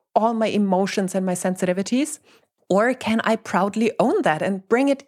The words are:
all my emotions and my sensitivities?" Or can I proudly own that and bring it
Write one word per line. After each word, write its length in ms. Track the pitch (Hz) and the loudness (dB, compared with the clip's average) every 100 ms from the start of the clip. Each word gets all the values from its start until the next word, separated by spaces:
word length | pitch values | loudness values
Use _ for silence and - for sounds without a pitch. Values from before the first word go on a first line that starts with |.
| _ | _
all 200 | - 220 | 0 2
my 140 | 226 220 | 2 0
emotions 680 | 202 202 185 196 - 185 196 | 2 2 2 0 -2 -2 -2
and 100 | 185 | -2
my 100 | 180 | -2
sensitivities?" 840 | 190 185 180 180 196 247 311 - _ _ _ _ - | -2 -2 -2 -2 -2 -2 -2 -8 _ _ _ _ -2
Or 220 | 202 233 | 2 2
can 260 | 254 214 226 | 0 -2 -2
I 120 | - 220 | 0 -2
proudly 560 | - 190 202 220 226 - | -2 -2 0 0 0 2
own 240 | 214 392 | 2 2
that 220 | 214 156 | 0 0
and 260 | - 196 - | -2 -4 0
bring 200 | 233 277 | 2 2
it 120 | 277 | 0